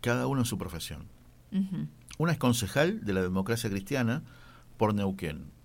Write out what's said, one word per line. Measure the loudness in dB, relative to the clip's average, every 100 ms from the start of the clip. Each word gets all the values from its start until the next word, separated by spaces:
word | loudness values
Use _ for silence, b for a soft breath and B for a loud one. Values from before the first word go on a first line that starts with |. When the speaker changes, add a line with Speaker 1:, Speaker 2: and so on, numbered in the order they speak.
Speaker 1:
cada | 0 0 2
una | 2
en | 0
su | 0
profesión. | -6 -8 -8 -10 -14 -18 -20 -20 -6
Speaker 2:
Ujú. | -2 -2 -2 -6 -10 -20 -2
Speaker 1:
Una | 0
es | 2
concejal | 4 2 2 2 2 2
de | 0
la | 0
Democracia | 2 0 0 -2 0
Cristiana | -4 -2 0 2 0 -4 B B B B 0
por | 2
Neuquén. | 4 0 -2 -4 -6 -10 -16